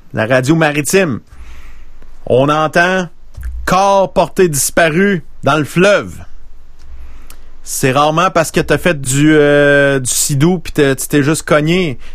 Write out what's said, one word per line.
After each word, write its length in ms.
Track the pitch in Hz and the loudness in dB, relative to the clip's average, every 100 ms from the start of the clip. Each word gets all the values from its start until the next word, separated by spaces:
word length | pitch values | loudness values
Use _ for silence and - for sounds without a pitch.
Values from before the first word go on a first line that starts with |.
| - | -8
la 120 | - 110 | -4 0
radio 280 | 131 127 160 | 2 2 2
maritime. 680 | 156 147 143 190 180 110 - - - - - - - - - - - | 2 0 0 2 2 -2 -10 -16 -14 -12 -12 -12 -12 -12 -12 -8 -2
On 220 | 120 143 | 0 0
entend 580 | 151 156 170 175 190 175 - - - - - - | 0 0 2 2 0 -4 -10 -16 -12 -10 -6 0
corps 480 | 180 196 196 185 | 2 4 4 2
porté 340 | - 170 - 185 | 2 0 2 2
disparu 760 | 143 - - 170 156 202 185 - - | 2 -2 2 2 2 2 0 -6 -4
dans 140 | 135 151 | 0 0
le 60 | |
fleuve. 540 | 143 165 196 190 98 76 - - - - - - - - - - - - - - | 0 2 4 4 0 -10 -10 -10 -10 -12 -14 -14 -14 -12 -12 -12 -12 -12 -12 -12
C'est 280 | - - 135 | -10 -2 0
rarement 380 | 131 151 160 185 | 2 2 2 2
parce 200 | 175 151 | 2 0
que 80 | 180 | 0
t'as 180 | 151 147 | 0 0
fait 220 | 180 151 | 0 -2
du, 340 | 127 139 151 156 | -2 2 4 6
euh, 640 | 147 143 143 143 139 135 | 6 4 4 4 2 0
du 100 | 127 | -2
sidou 500 | - - 143 160 180 | -2 -2 2 2 0
pis 120 | - | -2
t'as, 240 | - 139 131 | 0 2 0
tu 120 | - | 0
t'es 160 | 147 | 0
juste 200 | 139 156 | 2 0
cogné. 540 | - 151 151 180 170 120 - | 0 0 2 0 -2 -6 -8